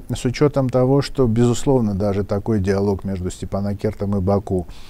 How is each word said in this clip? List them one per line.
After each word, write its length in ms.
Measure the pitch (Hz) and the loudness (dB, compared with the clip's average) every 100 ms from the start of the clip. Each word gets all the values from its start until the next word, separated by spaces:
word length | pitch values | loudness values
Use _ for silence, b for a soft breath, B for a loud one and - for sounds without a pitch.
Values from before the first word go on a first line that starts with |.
| - | -4
с 120 | 120 127 | -4 -4
учетом 420 | 120 147 139 131 | 2 2 2 0
того, 340 | 127 127 139 | 2 4 2
что, 240 | - - 127 | 2 0 2
безусловно, 640 | 110 120 117 147 131 110 | 4 4 2 2 2 2
даже 300 | 95 104 101 | 0 0 0
такой 360 | 101 101 98 110 | -2 -2 0 0
диалог 440 | 95 98 101 95 | 2 2 2 0
между 260 | 98 95 90 | -4 -4 -6
Степанакертом 880 | - 92 98 101 101 110 - 101 101 | -6 -6 -4 -4 -4 -4 -4 -2 -2
и 20 | |
Баку, 460 | 92 101 - 95 85 B B | 2 0 0 -4 -4 B B